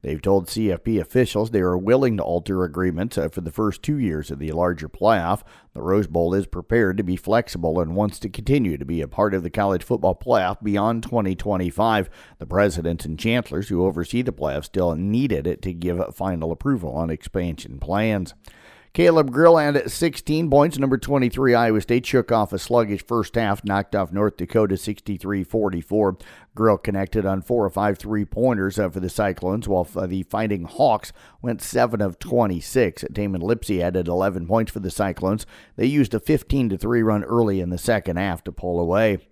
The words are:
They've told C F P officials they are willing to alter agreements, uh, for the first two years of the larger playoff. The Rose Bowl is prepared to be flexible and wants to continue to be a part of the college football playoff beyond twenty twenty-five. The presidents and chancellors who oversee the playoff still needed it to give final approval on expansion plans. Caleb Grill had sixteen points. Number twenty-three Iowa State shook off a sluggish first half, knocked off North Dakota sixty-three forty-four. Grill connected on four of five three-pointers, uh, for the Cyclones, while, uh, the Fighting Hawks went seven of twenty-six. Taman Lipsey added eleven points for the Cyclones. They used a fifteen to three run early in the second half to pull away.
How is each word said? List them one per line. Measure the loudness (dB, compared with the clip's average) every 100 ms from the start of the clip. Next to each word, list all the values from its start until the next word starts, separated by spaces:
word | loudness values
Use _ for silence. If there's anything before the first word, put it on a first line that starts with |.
They've | -6 -4
told | 2 2 2
C | -2 0
F | 0
P | 0 -2
officials | 2 2 2 0 0
they | 2
are | 2
willing | 0 4 4 4 0
to |
alter | 0 -2 -2 -2
agreements, | -2 0 0 0 -4 -2
uh, | -4
for | -4
the | -8
first | -2 -2 -2
two | -2 0
years | 0 -2 -6
of | -8
the | -6
larger | 0 0 0 -8
playoff. | 0 2 4 2 -2 -4 -20 _
The | -8
Rose | 0 2
Bowl | 2 0 2
is | 0
prepared | -2 -8 0 2 2 0
to |
be | -2
flexible | -4 0 0 0 -4 -2 0
and | 0
wants | 0 -2 -2
to | -10
continue | -6 0 2 2 -2
to |
be | -4 -4
a | -4
part | 0 0
of | 0
the | -2
college | -2 0 -2
football | -2 0 0
playoff | -2 0 2 2 -2
beyond | -2 0 0 -2
twenty | -2 -2 -2
twenty-five. | -2 -2 -2 -2 0 2 2 0 -10 -20 -18
The |
presidents | -2 2 2 2 -4 -4
and | -6 -4
chancellors | 0 0 -2 -6 -2
who | 0 2
oversee | 0 -2 -2
the | -2
playoff | -4 -4 -4
still | -4 0 0
needed | 0 0 0 0 -2 -2
it | -4
to | -6
give | -6 -4 -4 -6
final | -4 -4 -4 -4
approval | -4 -2 -2 -2
on | -4 -4
expansion | -6 -6 -4 -4 -6 -12 -10
plans. | -4 0 0 0 -4 -12 -20 -20 -20 -20 _
Caleb | 4 6 6 4
Grill | 8 8 8
had | 6 2 0
sixteen | 0 -2 -2 -2 0 4
points. | 6 4 2
Number | 0 0
twenty-three | 0 0 0 2 4
Iowa | 4 4 2
State | 2 0
shook | 2 0 2
off | 0 0
a | -4
sluggish | 0 2 2 -4
first | -2 -2 0
half, | -2 0 -2
knocked | 0 -2 0
off | -2 -2
North | 0 -2 -2
Dakota | -2 2 2 0
sixty-three | -4 -8 -8 -8 -4 -4
forty-four. | -2 0 0 -2 -2 2 2 0 -16 -20 _
Grill | -2 2 2
connected | 0 -4 -2 -2
on | -2 -4
four | -2 0
of | 0
five | 0 -2 -2
three-pointers, | -4 -4 -4 0 0 2 -2 0
uh, | -2
for | -2
the | -6
Cyclones, | -2 -2 -2 -4 -4 0
while, | 0 0
uh, | -4
the | -4 -4
Fighting | -4 -4 -2 -4
Hawks | -6 0 2 2 -4 -20 -20 _
went | -8 -6
seven | -4 0 0 0
of | -4 -4
twenty-six. | -2 0 2 -2 -2 0 0 -2 -10
Taman | -6 -4 -4
Lipsey | -2 -2 -2 -2
added | 0 0 0
eleven | 0 0 -2
points | 0 0 0
for | -6
the | -8
Cyclones. | -2 -4 -2 -2 -2 -6 -18 -18
They | -2 0
used | 2 2
a | 0
fifteen | 0 0 2 0 0
to | -2
three | 0 2
run | 2 2
early | 2 2 2 2
in | -2
the | -2
second | 0 0 0 -2
half | -2 -4
to | -8
pull | -8 -4 -2
away. | 2 2 2 0 _